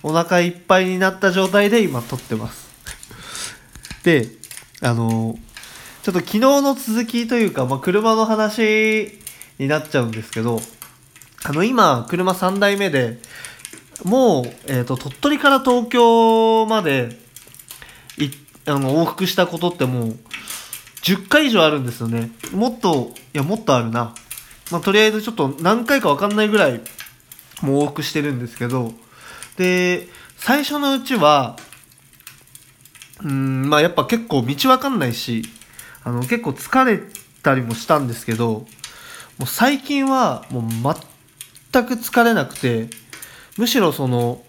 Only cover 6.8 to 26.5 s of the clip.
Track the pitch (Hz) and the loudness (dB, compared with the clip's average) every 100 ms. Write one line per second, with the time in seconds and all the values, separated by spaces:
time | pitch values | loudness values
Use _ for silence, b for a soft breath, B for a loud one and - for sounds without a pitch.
6.8 | - 220 233 247 233 240 208 - 127 131 | -2 -4 -2 -4 0 2 2 0 -2 -2
7.8 | 185 196 226 220 220 214 214 214 214 214 | 0 2 4 2 2 2 0 0 2 2
8.8 | 220 220 - - B B B - 139 151 | 2 0 -4 -12 B B B -6 -2 -2
9.8 | 151 139 117 110 107 117 117 113 - - | 0 -2 0 -4 -8 -4 -2 -2 -6 -18
10.8 | - _ _ - - - - 147 214 254 | -20 _ _ -20 -20 -12 -6 0 2 4
11.8 | 180 123 113 175 185 180 185 196 202 202 | 4 4 0 -2 0 0 0 2 0 2
12.8 | 196 143 117 117 B B B B B B | 0 0 -2 -6 B B B B B B
13.8 | - - 175 247 247 147 123 - - 127 | -20 -10 0 4 4 4 0 -10 -4 -4
14.8 | 120 131 135 - 285 294 285 277 254 247 | -2 -6 -8 -2 -2 2 4 4 4 2
15.8 | 233 247 233 226 226 226 226 220 220 220 | 2 4 6 6 6 4 4 2 2 0
16.8 | 165 135 117 - - - - - - B | 2 0 -2 -8 -20 -20 -20 -20 -20 B
17.8 | B B B - 147 - - - - 139 | B B B -6 -6 -6 -20 -12 -4 -2
18.8 | 135 151 165 - 185 - 175 170 175 175 | 0 0 0 -2 -2 0 0 0 -4 -2
19.8 | 131 127 113 113 - B B B B B | -2 -2 -4 -8 -16 B B B B B
20.8 | B - 170 196 - 294 294 214 156 151 | B -8 -2 -2 2 2 4 4 4 2
21.8 | 123 - 117 117 117 - - 185 247 247 | -4 -6 -4 -4 -6 -10 -8 -2 -2 0
22.8 | 202 143 113 - - 147 143 220 - 127 | 0 0 -2 -12 -10 -6 -4 -4 0 0
23.8 | 117 120 113 - - - B B - 170 | 0 -4 -4 -10 -18 -20 B B -8 -4
24.8 | 196 202 220 214 214 226 139 139 170 226 | 0 2 2 0 -6 -4 -4 0 0 0
25.8 | 226 277 175 139 202 208 214 | 0 0 2 0 0 0 2